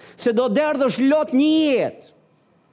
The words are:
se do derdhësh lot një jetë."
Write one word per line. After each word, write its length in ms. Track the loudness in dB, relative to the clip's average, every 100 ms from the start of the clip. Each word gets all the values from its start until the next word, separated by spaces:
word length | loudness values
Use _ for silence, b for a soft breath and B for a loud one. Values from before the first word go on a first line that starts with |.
| B B
se 160 | -2
do 160 | 0 0
derdhësh 500 | 0 -2 0 -2 0 0
lot 240 | 0 0
një 180 | 0 2 2 2
jetë." 300 | 0 -2 -6 -20 _ _ _ _ _ _